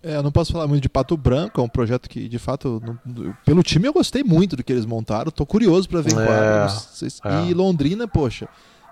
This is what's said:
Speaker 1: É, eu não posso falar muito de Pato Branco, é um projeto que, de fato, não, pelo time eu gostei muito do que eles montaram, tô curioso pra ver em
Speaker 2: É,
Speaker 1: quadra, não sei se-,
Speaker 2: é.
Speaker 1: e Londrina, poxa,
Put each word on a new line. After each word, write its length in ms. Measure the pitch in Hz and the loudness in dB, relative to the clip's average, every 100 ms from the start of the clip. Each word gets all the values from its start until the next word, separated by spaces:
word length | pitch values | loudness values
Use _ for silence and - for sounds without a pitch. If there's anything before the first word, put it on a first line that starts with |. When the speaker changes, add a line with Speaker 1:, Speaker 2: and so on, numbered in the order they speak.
Speaker 1:
É, 140 | 165 151 | -6 -2
eu 60 | |
não 60 | 143 | 0
posso 220 | 143 160 | 0 0
falar 160 | 170 156 | -2 0
muito 140 | 147 | 0
de 80 | 131 | 0
Pato 260 | 131 135 170 | -2 -2 0
Branco, 460 | 123 127 190 - | 0 0 -2 -2
é 20 | |
um 60 | 123 | -4
projeto 400 | - 113 123 - | -2 -2 -2 -6
que, 180 | 120 110 | -12 -8
de 100 | 117 | -8
fato, 460 | - 131 139 113 113 | -6 -6 -6 -6 -8
não, 480 | 120 - 120 82 - - | -14 -14 -12 -12 -4 2
pelo 180 | 165 | 2
time 240 | 170 151 240 | 4 2 2
eu 60 | |
gostei 320 | 330 - 240 277 | 2 0 0 2
muito 320 | 160 196 127 | 4 2 -2
do 60 | |
que 100 | 120 | -2
eles 120 | 123 110 | -2 -2
montaram, 460 | 117 113 107 139 | -6 -4 -4 -4
tô 140 | - 143 | -4 0
curioso 420 | 208 220 170 185 | 2 4 4 2
pra 140 | 170 | -2
ver 100 | 147 | 2
em 80 | 110 | 2
Speaker 2:
É, 60 | 110 | 4
Speaker 1:
quadra, 360 | 110 107 107 | 4 4 2
não 60 | 101 | 2
sei 400 | 104 - - 123 | -2 -10 -10 -10
se-, 120 | - | -8
Speaker 2:
é. 220 | 104 98 175 | -4 -2 0
Speaker 1:
e 80 | |
Londrina, 560 | 175 190 175 143 202 233 | 0 2 2 0 -2 -2
poxa, 360 | - 135 - 107 _ _ _ - | -2 -2 -4 -14 _ _ _ -20